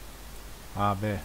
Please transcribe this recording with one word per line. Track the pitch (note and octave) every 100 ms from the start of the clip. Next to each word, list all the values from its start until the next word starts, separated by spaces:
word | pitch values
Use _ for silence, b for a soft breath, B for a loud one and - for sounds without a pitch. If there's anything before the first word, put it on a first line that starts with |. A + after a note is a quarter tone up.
| - - - - - - - G2+
ah | G2+ G2
beh | G#2+ G2+